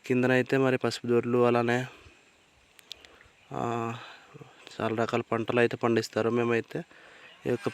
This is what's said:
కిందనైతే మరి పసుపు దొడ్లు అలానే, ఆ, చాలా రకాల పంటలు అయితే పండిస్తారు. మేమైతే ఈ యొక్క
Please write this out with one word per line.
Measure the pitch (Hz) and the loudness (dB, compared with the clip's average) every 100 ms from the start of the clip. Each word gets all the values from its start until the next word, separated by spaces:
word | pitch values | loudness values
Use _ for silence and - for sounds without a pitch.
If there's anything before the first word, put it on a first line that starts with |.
కిందనైతే | - 127 127 127 127 135 | 0 0 4 2 2 2
మరి | 135 127 | 2 2
పసుపు | 120 - 120 | -2 -4 0
దొడ్లు | 120 120 123 | 0 2 2
అలానే, | 120 120 120 120 127 - - - _ _ _ _ _ - _ - - - - _ _ | 4 4 2 -2 -4 -14 -20 -20 _ _ _ _ _ -20 _ -20 -20 -20 -20 _ _
ఆ, | 135 120 117 113 120 - - - - - - - | -6 -4 -4 -6 -8 -14 -20 -20 -20 -20 -20 -16
చాలా | - 113 113 | -6 -2 0
రకాల | 113 117 - | 0 -2 -2
పంటలు | 117 110 120 | -2 0 2
అయితే | 120 120 | 2 2
పండిస్తారు. | 120 113 - 110 113 | 0 0 0 -2 0
మేమైతే | 120 120 117 110 156 - - - - - - | 0 0 -2 -2 -10 -10 -20 -20 -20 -20 -8
ఈ | 131 | -4
యొక్క | 120 131 | -2 -4